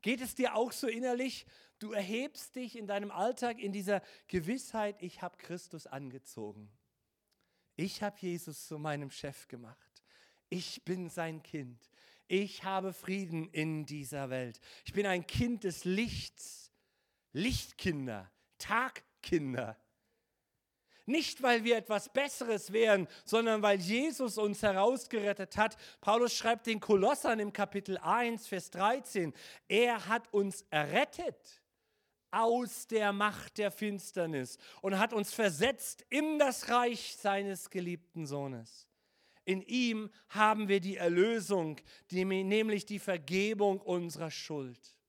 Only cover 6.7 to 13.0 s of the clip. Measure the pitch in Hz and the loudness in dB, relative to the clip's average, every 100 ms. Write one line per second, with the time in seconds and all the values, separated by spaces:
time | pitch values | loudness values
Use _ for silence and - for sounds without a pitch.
6.7 | 104 _ _ _ _ _ _ _ _ _ | _ _ _ _ _ _ _ _ _ _
7.7 | - 190 - 208 202 185 170 165 143 - | -8 -8 -4 -6 -4 -6 -6 -8 -14 -12
8.7 | 151 156 147 139 - 143 135 - 123 117 | -8 -4 -4 -6 -8 -10 -12 -16 -16 -18
9.7 | - _ _ _ _ _ _ _ 180 - | -20 _ _ _ _ _ _ _ -8 -8
10.7 | - - 185 170 175 165 160 - 156 127 | -10 -6 -6 -6 -6 -6 -8 -10 -10 -10
11.7 | 120 _ _ _ _ _ 185 202 - 190 | -16 _ _ _ _ _ 0 0 -4 -2
12.7 | 190 190 175 | -2 -2 -6